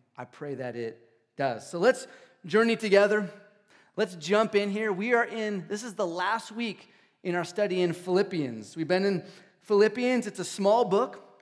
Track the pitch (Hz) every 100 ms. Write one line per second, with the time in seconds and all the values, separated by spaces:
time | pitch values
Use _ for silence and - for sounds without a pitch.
0 | _ - 123 - 147 131 127 117 113 110
1 | _ _ _ - 135 113 - 170 220 247
2 | - - - _ 165 202 226 226 214 196
3 | 202 214 185 - - _ _ _ _ -
4 | 208 180 156 214 214 202 202 202 220 185
5 | 220 233 226 220 214 202 160 208 240 190
6 | 185 170 185 226 - 220 233 170 - _
7 | _ _ 180 175 165 - 208 185 180 160
8 | - 180 185 170 135 113 107 165 156 180
9 | 196 185 - - - _ - 202 214 220
10 | 247 247 208 185 170 - 196 226 220 196
11 | 254 - - _